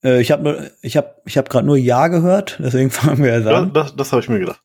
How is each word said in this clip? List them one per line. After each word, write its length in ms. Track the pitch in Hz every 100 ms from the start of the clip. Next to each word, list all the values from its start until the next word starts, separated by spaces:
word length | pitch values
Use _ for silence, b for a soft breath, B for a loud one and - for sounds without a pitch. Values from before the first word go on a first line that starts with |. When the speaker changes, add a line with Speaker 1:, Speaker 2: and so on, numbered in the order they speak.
Speaker 1:
Äh, 180 | 135 127
ich 80 | 117
hab 100 | 147
nur, 300 | 151 143 73 _
ich 160 | 117 -
hab, 240 | - - -
ich 100 | 143
hab 140 | 131
grad 140 | 127 147
nur 100 | 143
Ja 320 | 123 123 165
gehört, 500 | 175 170 196 196 -
deswegen 320 | 139 127 131
<laughs> 0 |
fangen 320 | - 147 139
wir 120 | 135 117
jetzt 80 | 110
Speaker 2:
Ja, 120 | 170
Speaker 1:
an. 160 | 185
Speaker 2:
das, 200 | - - -
das 160 | 415
hab 80 | -
ich 80 | -
mir 80 | 156
gedacht. 240 | 127 -